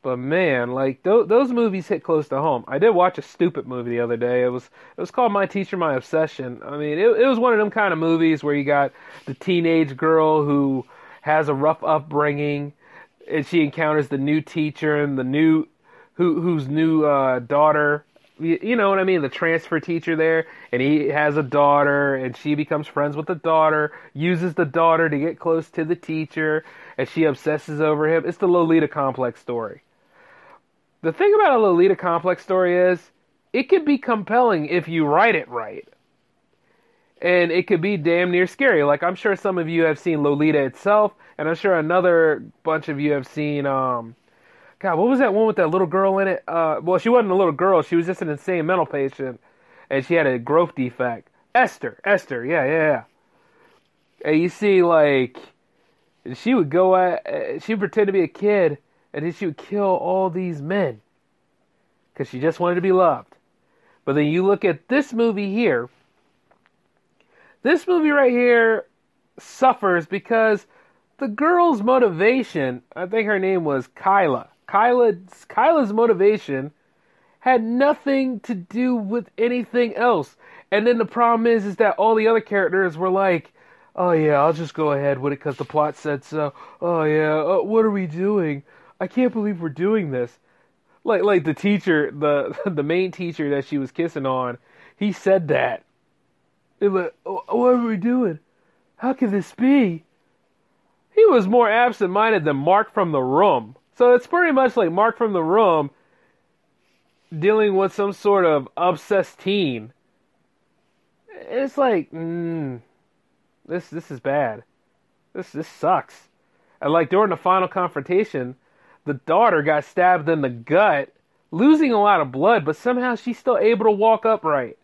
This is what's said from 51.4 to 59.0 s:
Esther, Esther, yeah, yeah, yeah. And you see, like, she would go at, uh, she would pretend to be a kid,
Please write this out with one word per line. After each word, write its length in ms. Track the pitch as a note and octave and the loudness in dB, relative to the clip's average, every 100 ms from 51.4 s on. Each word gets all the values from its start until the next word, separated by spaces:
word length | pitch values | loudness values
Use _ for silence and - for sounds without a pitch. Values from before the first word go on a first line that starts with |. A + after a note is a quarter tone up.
| _ | _
Esther, 460 | A#3+ C4 - B2 - | 0 0 -2 -12 -8
Esther, 420 | G3 G3+ - B2 | -2 -2 -2 -8
yeah, 200 | B2 E3 | -2 -2
yeah, 80 | C3+ | 0
yeah. 300 | D#3+ D#3 B2+ - _ _ _ _ _ _ _ _ _ _ _ | 2 2 0 -4 _ _ _ _ _ _ _ _ _ _ _
And 180 | D3+ D#3 | -2 0
you 60 | F3 | 0
see, 340 | - G#3 F#3+ | -2 2 4
like, 560 | F3 E3 D3 C3+ B2+ - - _ _ _ _ _ _ _ - | 4 4 4 4 0 -6 -20 _ _ _ _ _ _ _ -14
she 200 | B2+ A3 | -6 0
would 160 | B3+ D3+ | 0 2
go 260 | E3 F#3 F#3 | 2 4 4
at, 280 | F3+ F3 | 2 -2
uh, 360 | - D3+ - D#3+ | -6 -8 -8 -10
she 140 | - | -6
would 60 | A3 | -4
pretend 280 | F#3+ - G3 | -2 0 0
to 40 | |
be 100 | F#3+ | 0
a 60 | E3 | -2
kid, 500 | - G#3 G#3 E3+ C#3+ _ _ | -2 0 2 0 -2 _ _